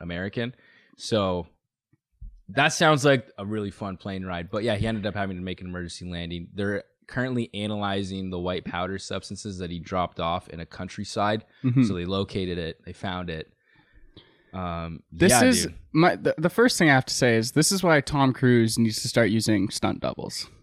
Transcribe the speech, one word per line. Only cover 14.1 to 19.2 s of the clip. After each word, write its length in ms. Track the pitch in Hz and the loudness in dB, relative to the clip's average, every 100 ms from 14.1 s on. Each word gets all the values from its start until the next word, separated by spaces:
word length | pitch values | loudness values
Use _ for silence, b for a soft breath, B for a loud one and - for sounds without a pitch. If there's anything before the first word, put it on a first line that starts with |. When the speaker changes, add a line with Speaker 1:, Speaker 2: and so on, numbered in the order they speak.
| b b b b | b b b b
Speaker 1:
Um, 500 | 92 90 85 85 80 _ | -10 -8 -8 -8 -12 _
Speaker 2:
This 200 | 82 - | 2 6
Speaker 1:
yeah, 140 | 123 | 8
Speaker 2:
is 180 | - 254 | 8 4
Speaker 1:
dude. 100 | 85 - - | 0 -6 -4
Speaker 2:
my, 240 | 151 175 - | 4 4 4
the, 180 | 147 - | 0 0
the 120 | 165 | 0
first 280 | - 240 - | 4 4 6
thing 100 | 165 | 6
I 60 | |
have 120 | 135 - | 6 2
to 80 | |
say 220 | - 127 113 | 2 4 4
is 160 | 117 | 2
this 200 | - 156 | 2 2
is 100 | 196 | 2
why 180 | 180 156 | 4 4
Tom 320 | - 147 135 | 2 2 2
Cruise 460 | 127 127 120 113 113 | 4 6 6 4 2
needs 240 | 113 107 | 0 0
to 60 | - | -2
start 220 | - | 2